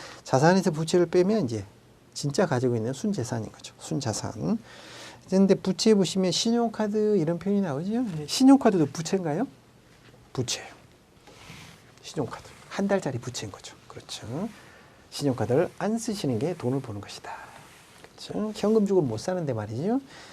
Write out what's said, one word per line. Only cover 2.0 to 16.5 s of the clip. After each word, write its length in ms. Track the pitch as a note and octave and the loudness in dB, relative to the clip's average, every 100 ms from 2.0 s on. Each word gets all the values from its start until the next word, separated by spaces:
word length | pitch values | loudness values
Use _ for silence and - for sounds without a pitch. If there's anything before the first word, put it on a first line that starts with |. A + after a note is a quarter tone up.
| _ | _
진짜 320 | - C#3+ C#3 F#3 | -8 -4 0 2
가지고 300 | B2+ B2+ A#2+ | 2 2 0
있는 180 | A2 | -2
순재산인 580 | C#3+ G#3+ G3+ A#2 A#2+ G#2 | -4 -4 -4 -4 -6 -8
거죠. 220 | - - - | -12 -20 -16
순자산. 800 | - D#3 B2 G2+ G2+ G2+ D#3 A3+ - - - - - - - | -8 -4 -2 -4 -6 -6 -4 -4 -6 -20 -20 -18 -18 -20 -2
근데 260 | F#3 G3 F#3+ | 4 4 4
부채에 380 | - F#3 A3 | 0 0 4
보시면 380 | G#3+ F3 F#3+ F#3 | 4 4 2 0
신용카드 840 | E3 A#3 A#3+ A#3 A3 G#3+ G#3+ G#3+ G#3 | 0 2 2 0 -2 -2 0 2 2
이런 220 | D#3 E3+ | 2 0
표현이 220 | G3 G3+ | 0 0
나오죠. 420 | F#3+ C3+ F3+ A3+ B3 D#3 D3 | 0 -2 -2 -2 -2 -4 -4
신용카드도 600 | - C4 C4+ B3 F#3 D3 | 4 8 8 8 4 4
부채인가요? 600 | - D#3+ F#3+ E3+ D3+ C#4 - _ _ _ - - - - | 0 -2 -2 0 -2 -4 -8 _ _ _ -20 -20 -20 -10
부채예요. 340 | - A#2+ - - - - _ _ _ - - - - - - - - | -6 -4 -6 -10 -20 -20 _ _ _ -20 -20 -20 -20 -20 -20 -20 -20
신용카드. 420 | - - B2 - - - - | -10 -6 -6 -8 -16 -20 -12
한 180 | - G3 | -4 0
달짜리 320 | G3 - A#2+ | 0 -2 -6
부채인 320 | A#2+ A#2+ G#2+ | -8 -10 -10
거죠. 240 | - - - - | -12 -18 -20 -20
그렇죠. 600 | - - - G2 C3 A3+ - - - - - - | -20 -16 -14 -10 -8 -8 -10 -20 -20 -20 -20 -16
신용카드를 580 | - C#3+ B2 G#2+ B2+ F#3 - | -4 -2 0 2 2 0 -2
안 220 | F#3 A3+ | -4 -2
쓰시는 400 | A#3+ G3+ D3 A2+ | -4 -4 -2 -2
게 160 | D3 | -2